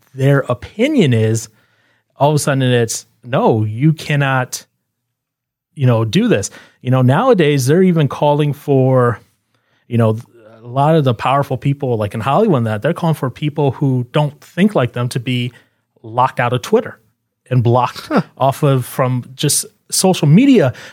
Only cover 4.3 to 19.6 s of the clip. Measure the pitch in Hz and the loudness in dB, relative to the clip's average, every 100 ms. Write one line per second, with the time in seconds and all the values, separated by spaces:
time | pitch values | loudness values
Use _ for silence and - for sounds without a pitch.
4.3 | 131 127 - - _ _ _ _ _ _ | -2 -4 -10 -16 _ _ _ _ _ _
5.3 | _ _ _ _ - 127 113 110 175 233 | _ _ _ _ -2 0 0 0 0 2
6.3 | 120 - - - _ 123 127 127 147 262 | 0 -2 -14 -20 _ -2 2 2 2 2
7.3 | 208 147 143 123 170 185 165 143 - 147 | 2 2 2 2 2 2 2 0 0 0
8.3 | 147 147 139 - 135 131 127 120 110 _ | 0 -2 -4 0 2 4 2 2 -2 _
9.3 | _ _ _ _ _ - 120 110 110 - | _ _ _ _ _ -4 0 2 0 -8
10.3 | _ - 113 120 131 147 165 131 113 127 | _ -20 -20 -8 -2 2 2 0 -2 0
11.3 | 139 135 127 139 139 131 113 104 113 117 | 0 -2 -4 -4 -4 -4 -2 -4 -4 -2
12.3 | 156 220 135 113 107 143 170 165 151 131 | 0 2 0 -2 -2 -4 -2 -2 -2 -6
13.3 | - 151 147 139 - 139 127 120 151 147 | -6 -6 -2 -4 -2 -2 -2 -2 -4 -4
14.3 | - - - 214 165 123 123 123 135 120 | -6 -12 -2 0 0 -2 -4 -6 -6 -6
15.3 | 123 123 - _ _ _ _ 113 120 131 | -6 -6 -12 _ _ _ _ -8 -2 -2
16.3 | - 120 123 - 226 - - _ _ _ | -2 -2 -4 0 -2 -2 -14 _ _ _
17.3 | _ - 127 113 123 120 - - 277 - | _ -4 0 2 2 0 -4 -4 -2 -2
18.3 | - 135 - 147 135 120 - 127 127 113 | -2 -2 0 0 0 -2 -4 -2 -4 -8
19.3 | 131 147 - | -6 -4 -4